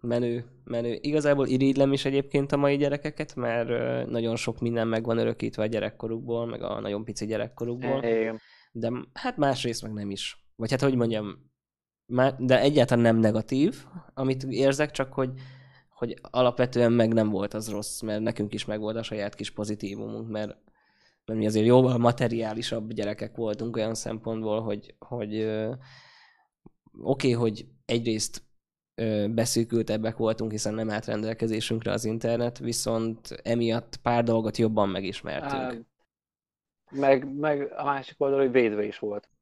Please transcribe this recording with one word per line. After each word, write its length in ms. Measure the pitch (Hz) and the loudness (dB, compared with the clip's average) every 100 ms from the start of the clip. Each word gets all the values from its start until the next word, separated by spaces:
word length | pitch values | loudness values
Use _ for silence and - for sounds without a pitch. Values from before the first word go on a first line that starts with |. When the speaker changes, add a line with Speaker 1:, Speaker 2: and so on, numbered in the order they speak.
Speaker 1:
menő, 440 | 120 120 123 120 117 - | -2 -2 0 -4 -8 -18
menő. 340 | - 120 120 113 | -8 -4 -4 -4
Igazából 460 | 143 151 147 143 135 | 0 2 4 2 2
irigylem 460 | 131 135 135 139 | 4 4 4 4
is 120 | 139 135 | 2 0
egyébként 460 | 139 135 143 139 | -2 0 0 0
a 60 | 143 | 2
mai 200 | 143 139 | 2 4
gyerekeket, 580 | 143 143 151 147 151 - | 2 0 -4 -6 -8 -4
mert, 340 | 120 117 117 | -2 0 0
ö, 340 | 120 123 123 123 | -2 0 -2 -2
nagyon 300 | 120 113 117 | -2 -2 -2
sok 240 | - 113 | -4 -2
minden 280 | 117 117 113 | -2 0 0
meg 160 | 113 117 | 0 0
van 120 | 117 | 0
örökítve 460 | 113 113 113 - | 0 -2 -6 -2
a 20 | 107 | -2
gyerekkorukból, 800 | 110 104 - 110 113 123 117 117 | 0 -4 -6 -8 -8 -4 -4 -4
meg 160 | 113 | -6
a 160 | 92 107 | -6 -6
nagyon 240 | 107 104 | -4 -6
pici 220 | 110 101 107 | -6 -8 -4
gyerekkorukból. 760 | 110 113 - 120 120 127 135 | -4 -4 -6 -6 -6 -2 -2
Speaker 2:
Igen. 360 | 120 113 110 110 _ - _ | 0 0 0 -4 _ -20 _
Speaker 1:
De 180 | 117 113 | -6 -4
m-, 180 | 123 - | -4 -8
hát 240 | - 254 247 | -8 -8 0
másrészt 440 | 143 127 120 113 | 0 2 -2 -6
meg 120 | 110 | -8
nem 180 | 107 101 | -8 -6
is. 340 | 98 - - _ _ | -6 -8 -12 _ _
Vagy 160 | 113 | -2
hát, 100 | 131 | 2
hogy 140 | 139 131 | 2 2
mondjam, 560 | 117 110 104 90 _ _ _ _ _ _ _ | 2 0 -6 -10 _ _ _ _ _ _ _
má-, 300 | 123 131 135 | 2 2 2
de 200 | 127 127 | 4 6
egyáltalán 440 | 135 147 120 120 | 6 6 4 6
nem 140 | 117 113 | 6 6
negatív, 680 | 110 110 107 131 160 262 - 180 - | 4 2 0 2 2 0 -14 -20 -18
amit 300 | - 135 131 | -4 -2 -2
érzek, 480 | 131 113 135 135 151 | -4 2 2 2 -2
csak 220 | - 131 | -2 -4
hogy, 180 | - 131 131 - - - - _ | -2 -4 -4 -16 -20 -20 -20 _
hogy 300 | _ 120 - | _ -8 -8
alapvetően 680 | - 123 123 120 123 120 117 | -4 4 4 4 2 4 6
meg 220 | 117 113 | 6 6
nem 160 | 113 110 | 4 2
volt 240 | 101 101 | 0 -2
az 160 | 107 107 | -6 -6
rossz, 300 | 101 101 - | -6 -6 -8
mert 200 | 110 107 | -6 -4
nekünk 320 | 110 110 104 | -4 -2 -4
is 120 | 104 - | -4 -6
megvolt 300 | 107 107 113 | -6 -4 -6
a 80 | |
saját 320 | 113 110 101 - | -6 -6 -8 -8
kis 160 | 113 | -12
pozitívumunk, 800 | - 107 104 101 104 107 110 113 | -8 -6 -6 -6 -8 -10 -10 -8
mert, 280 | 107 107 - _ _ _ _ _ _ - | -6 -8 -10 _ _ _ _ _ _ -6
mert 140 | 113 | 0
mi 60 | 107 | 2
azért 200 | 107 110 | 4 8
jóval 320 | 127 127 123 | 8 8 4
materiálisabb 960 | 117 117 123 113 110 110 117 117 107 | 4 4 0 0 -4 -6 -4 -6 -6
gyerekek 420 | 107 104 104 107 - | -4 -4 -4 -8 -6
voltunk 400 | 113 107 113 110 | -4 -4 -4 -2
olyan 200 | 110 113 | -2 -2
szempontból, 680 | - 113 110 110 110 107 | -6 -8 -6 -4 -2 -2
hogy, 340 | 110 104 - - | -2 -6 -8 -20
hogy, 360 | - 120 107 107 | -10 -8 -4 -2
ö, 360 | 110 107 110 131 - - - - - _ _ _ - _ _ - | -2 -2 -4 -6 -12 -20 -20 -20 -20 _ _ _ -20 _ _ -12
oké, 300 | 69 127 135 | -2 0 2
hogy 340 | 117 117 104 - _ _ | 2 2 -2 -12 _ _
egyrészt, 580 | 117 117 110 - - - _ _ _ _ - | -2 0 -2 -4 -8 -18 _ _ _ _ -6
ö, 300 | 113 107 104 | -2 0 0
beszűkültebbek 880 | 113 117 - 113 113 110 107 110 113 | 0 0 0 2 0 0 -2 -2 0
voltunk, 340 | 113 110 110 | 0 0 -2
hiszen 220 | 107 107 | -4 -4
nem 160 | 110 110 | -4 -2
állt 160 | 107 110 | -4 -4
rendelkezésünkre 840 | 110 110 113 113 110 - 113 117 | -4 -4 -2 -2 -2 -2 -4 -4
az 140 | 107 117 | -4 -4
internet, 520 | 113 117 117 120 120 | -2 0 0 -2 -4
viszont 840 | 120 113 - 113 113 113 - - | -6 -4 -2 -2 -2 -6 -12 -12
emiatt 520 | - 117 117 113 - - | -2 0 2 0 -4 -4
pár 260 | - 120 | 2 2
dolgot 340 | 117 113 110 - | 4 2 2 2
jobban 320 | 113 110 101 | 2 4 2
megismertünk. 720 | 92 95 98 - 69 139 139 | 0 -4 -8 -6 -6 -4 -4
Speaker 2:
Á, 100 | 127 117 - _ _ _ _ _ _ _ _ _ _ | -4 -8 -14 _ _ _ _ _ _ _ _ _ _
meg, 420 | 135 139 135 135 139 | 0 6 6 4 -4
meg 360 | 151 143 139 - | 0 0 -2 -4
a 60 | |
másik 320 | 143 139 131 - | -2 -2 -4 -2
oldal, 220 | 139 139 | 2 4
hogy 120 | 135 | 4
védve 320 | 123 117 104 104 | 6 4 2 -2
is 140 | - | -4
volt. 300 | 107 101 _ _ | -6 -6 _ _